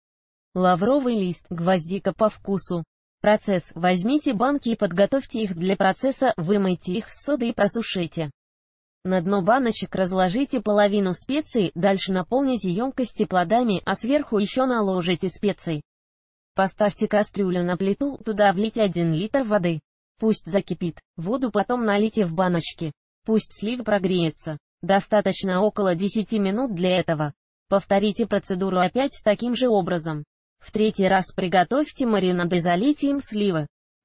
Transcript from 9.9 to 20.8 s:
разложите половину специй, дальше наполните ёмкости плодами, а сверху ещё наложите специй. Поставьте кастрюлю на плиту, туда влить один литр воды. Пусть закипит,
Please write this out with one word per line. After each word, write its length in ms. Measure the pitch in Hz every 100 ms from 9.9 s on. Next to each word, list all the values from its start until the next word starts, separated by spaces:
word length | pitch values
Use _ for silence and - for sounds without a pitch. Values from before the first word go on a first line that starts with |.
разложите 640 | 190 185 190 185 208 277 254
половину 540 | 214 208 208 208 190
специй, 580 | 175 - 277 302 240 180
дальше 380 | 170 196 196 -
наполните 580 | 185 180 254 277 247 185
ёмкости 540 | 175 262 269 247 -
плодами, 560 | 208 185 170 226 247 185 -
а 80 |
сверху 420 | 196 220 294 285 208
ещё 300 | 202 262 254
наложите 640 | 240 202 185 170 175 185
специй. 520 | - 202 180 - 151 - _ _ _ _ _ _
Поставьте 540 | - 190 - 208 - 214
кастрюлю 560 | 208 - - 190 180
на 120 | 175 180
плиту, 400 | 190 202 285 262
туда 340 | - 202 202
влить 260 | 180 220 226
один 340 | 208 170 170
литр 300 | 156 214 277
воды. 380 | 233 208 175 160 - _ _ -
Пусть 280 | 220 208 -
закипит, 540 | 196 - 170